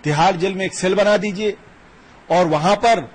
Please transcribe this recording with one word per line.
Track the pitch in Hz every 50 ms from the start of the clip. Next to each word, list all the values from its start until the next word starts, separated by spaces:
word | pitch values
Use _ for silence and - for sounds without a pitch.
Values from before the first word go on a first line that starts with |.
| -
तिहाड़ | 151 147 151 170 190 196
जेल | 165 175 196 196
में | 185 190
एक | 165 -
सेल | - - 185 196
बना | 196 202 208 208
दीजिए | 202 185 208 190 190 214 208 190 - - - - - - - - - - - - - - -
और | 160 180 185
वहां | 165 156 147 156 185 208
पर | 202 226 233 226 190 139 -